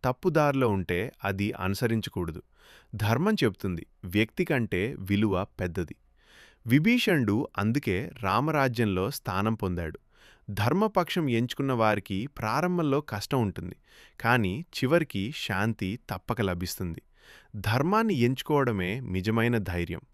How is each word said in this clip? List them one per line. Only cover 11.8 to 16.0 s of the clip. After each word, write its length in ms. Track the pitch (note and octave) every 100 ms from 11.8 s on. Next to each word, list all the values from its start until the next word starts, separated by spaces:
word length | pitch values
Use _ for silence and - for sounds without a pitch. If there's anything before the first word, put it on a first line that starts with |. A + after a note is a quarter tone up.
| A2 G#2 - F#2+ B2+ -
ప్రారంభంలో 640 | A2 B2 F3+ F3+ D#3 C3+ -
కష్టం 260 | G#2 - C3+
ఉంటుంది, 340 | G#2+ - F2+ - _ - - _
కానీ 340 | A2+ A#2+ G2 G2+ E3+
చివరికి 520 | - B2+ E3 E3 G2 G2+ D3+ -
శాంతి 460 | F#2+ G#2+ A2 F#2 A2+